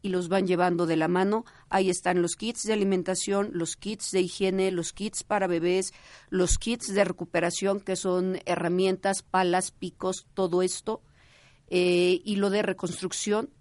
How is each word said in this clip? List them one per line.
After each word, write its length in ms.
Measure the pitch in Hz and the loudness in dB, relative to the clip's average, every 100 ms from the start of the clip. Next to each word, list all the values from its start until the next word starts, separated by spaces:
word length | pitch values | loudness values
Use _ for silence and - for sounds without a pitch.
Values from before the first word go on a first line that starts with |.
y 80 | 196 | -2
los 200 | 185 175 | -2 0
van 160 | 196 185 | 0 2
llevando 400 | 180 180 170 170 | 2 2 2 2
de 120 | 160 | 2
la 100 | 160 | 2
mano. 380 | 180 190 220 226 - - | 2 2 0 -4 -20 -2
Ahí 220 | 196 196 | 0 2
están 320 | 180 180 180 | 0 0 0
los 140 | 170 - | 0 -2
kits 280 | 220 233 | -8 -6
de 100 | 208 | -2
alimentación, 760 | 214 196 185 175 185 - 196 202 | 0 2 0 0 -4 -2 -2 -2
los 220 | 170 165 - | -4 -6 -6
kits 360 | 196 214 - | -8 -8 -2
de 100 | 185 | 0
higiene, 480 | 175 - 196 190 190 | 0 0 0 2 0
los 220 | 180 165 | 0 -4
kits 300 | - 208 - | -6 -8 -8
para 240 | - 214 190 | -4 0 0
bebés, 460 | 170 170 185 190 - - - - | 0 2 0 -2 -10 -20 -20 -6
los 300 | 185 180 - | 0 2 2
kits 340 | 226 233 - | 0 -4 -2
de 100 | 196 | 0
recuperación, 760 | 196 180 170 170 165 - 196 202 | 0 0 -4 0 0 0 -2 -2
que 160 | 196 185 | -2 -4
son 420 | 190 180 185 185 - | 0 0 0 -4 -2
herramientas, 760 | 170 170 180 190 190 196 196 | -2 0 2 2 2 0 -2
palas, 480 | - 185 180 175 190 | -2 0 2 2 -2
picos, 560 | - 180 - 185 190 - - | -8 -12 -6 -6 -6 -8 -2
todo 260 | 190 175 | 0 2
esto, 400 | 185 - - 220 _ _ - - - _ - | 2 -2 -6 -6 _ _ -20 -20 -20 _ -2
eh, 520 | 180 180 175 180 180 | 0 4 4 4 2
y 120 | 208 202 | 0 0
lo 160 | 196 | 2
de 100 | 202 | 2
reconstrucción. 880 | 214 - 175 127 185 - 214 208 - _ | 0 -2 -6 -6 -6 -6 0 0 -2 _